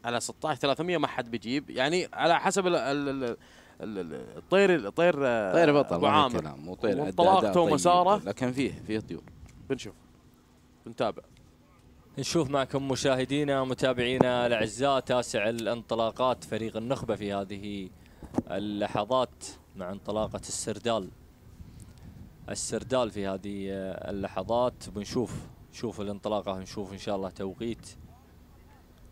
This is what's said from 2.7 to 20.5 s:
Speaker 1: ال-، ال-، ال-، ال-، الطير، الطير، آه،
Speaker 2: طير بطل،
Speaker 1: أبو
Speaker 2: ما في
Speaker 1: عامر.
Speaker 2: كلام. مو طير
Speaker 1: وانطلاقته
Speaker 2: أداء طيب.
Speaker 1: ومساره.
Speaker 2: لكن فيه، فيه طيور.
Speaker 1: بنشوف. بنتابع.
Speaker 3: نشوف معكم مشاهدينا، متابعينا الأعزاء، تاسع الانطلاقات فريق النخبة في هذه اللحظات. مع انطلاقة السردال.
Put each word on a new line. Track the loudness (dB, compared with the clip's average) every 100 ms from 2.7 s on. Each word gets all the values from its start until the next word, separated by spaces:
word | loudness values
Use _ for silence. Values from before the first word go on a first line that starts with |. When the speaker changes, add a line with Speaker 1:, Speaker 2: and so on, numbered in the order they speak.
Speaker 1:
ال-، | 2 0 -2 -2
ال-، | -2 -4 -6 -10 -20 -20 -14
ال-، | -10 -6
ال-، | -6 -8 -12 -14
الطير، | 2 6 6
الطير، | 6 2 2 4 4
آه، | 2 2 4
Speaker 2:
طير | 6 6 6
بطل، | 4
Speaker 1:
أبو | 4 4
Speaker 2:
ما |
في | 6
Speaker 1:
عامر. | 4 2
Speaker 2:
كلام. | -6 -8
مو | -12
طير | -4 0 0
Speaker 1:
وانطلاقته | 0 4 6 6
Speaker 2:
أداء | 6
طيب. | 4 4
Speaker 1:
ومساره. | 4 6 6 6 4
Speaker 2:
لكن | 2 -2 -2
فيه، | 0 -2 -2 -6
فيه | -6
طيور. | -4 -12 -14 -20 -20 -14 -6
Speaker 1:
بنشوف. | -6 -6 -16 -20 -20 -20 -20 _ _ _ _ -12
بنتابع. | -4 -4 -4 -12 -20 -20 -20 _ _ -20 -20 -16 -8
Speaker 3:
نشوف | -2 0 2
معكم | 0 0 -2 -2
مشاهدينا، | 0 2 2 0 0 0 0
متابعينا | 0 0 2 2 2 4 4 4 4
الأعزاء، | 2 0 0 2 2
تاسع | 2 0 0 0 0
الانطلاقات | 0 -2 -2 -2 0 0 2 0 0
فريق | -4 -6 -4 -6
النخبة | -4 -4 -2 -4
في | -2
هذه | -4 -6 -8 -8 -8 -10 -14 -20 -20 -14 -8 -6
اللحظات. | -4 -4 -4 -4 -2 0 0 0 -4 -18 -18 -20 -12
مع | -10
انطلاقة | -10 -6 -4 -2 -6
السردال. | -8